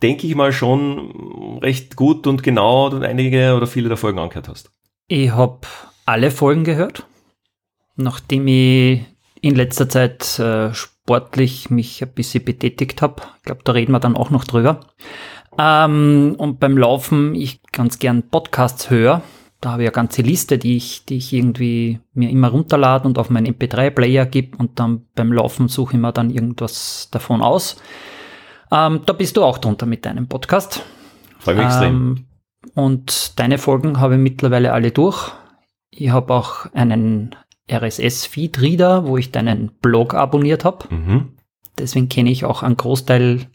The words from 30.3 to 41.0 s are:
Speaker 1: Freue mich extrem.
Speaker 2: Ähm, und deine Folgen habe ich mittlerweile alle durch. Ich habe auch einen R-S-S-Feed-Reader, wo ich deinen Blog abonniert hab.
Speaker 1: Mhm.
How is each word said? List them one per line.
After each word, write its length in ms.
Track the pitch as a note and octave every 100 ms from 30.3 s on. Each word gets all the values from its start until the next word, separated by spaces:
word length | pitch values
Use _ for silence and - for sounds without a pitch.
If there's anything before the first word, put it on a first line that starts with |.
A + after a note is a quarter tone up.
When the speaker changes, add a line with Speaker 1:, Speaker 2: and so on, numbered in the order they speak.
| C3 - F#3+ F#3+ - - - - _ _ _
Speaker 1:
Freue 160 | - F#2+
mich 100 | B2
extrem. 280 | B2+ B2+
Speaker 2:
Ähm, 320 | B2+ B2+ C3 - _ _ _ - -
und 640 | C3+ C3 C3 - - -
deine 180 | A#2+ C#3
Folgen 420 | - C3+ D#3 C#3
habe 160 | C3 C3
ich 60 |
mittlerweile 520 | C3+ C3 C3+ B2 B2
alle 180 | A#2+ A#2
durch. 400 | B2+ E3+ F#3+ - - - _ _ _ _
Ich 200 | - C#3
habe 240 | B2 B2+
auch 380 | B2 - - -
einen 640 | - A#2+ A2+ A2 A2 A#2 - _ _ -
R-S-S-Feed-Reader, 1400 | A#2 A2+ - A#2+ B2+ - - D#3+ - C#3 E3+ F3+ F#3 D#3
wo 100 | C3
ich 140 | C3
deinen 400 | B2 A2+ G#2+ G#2 -
Blog 320 | A#2+ A2+ A#2
abonniert 500 | A2 C3+ D3 D3 D#3+
hab. 280 | F3 F#3 -
Speaker 1:
Mhm. 380 | E2+